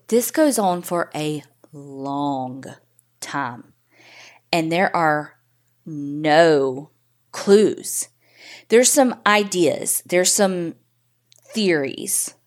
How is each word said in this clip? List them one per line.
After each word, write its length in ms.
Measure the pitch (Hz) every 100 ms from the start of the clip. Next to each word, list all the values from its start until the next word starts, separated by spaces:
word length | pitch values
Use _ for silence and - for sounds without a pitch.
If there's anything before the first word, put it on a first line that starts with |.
| -
this 240 | 233 240
goes 260 | - 302 233
on 240 | 196 175
for 280 | 175 175 -
a 300 | 151 151 151 - _ _
long 880 | 143 139 135 139 143 143 135 127 131 - - _ _ _ -
time, 460 | - 143 127 123 - _ _ _ - - - _ -
and 160 | 175 160
there 220 | 170 196 175
are 400 | 160 151 147 _ _ _ _ _ -
no 1040 | 151 143 147 156 151 170 147 135 131 156 _ _ _ _
clues. 800 | - - 202 180 - - - - _ _ _ - - -
There's 240 | 226 254
some 240 | 294 254 - 208
ideas. 800 | 208 196 180 160 - - - -
There's 280 | 180 180
some 420 | - 196 180 165 - _ _ _ _ _ _ -
theories. 800 | 220 196 156 135 - 196 - - -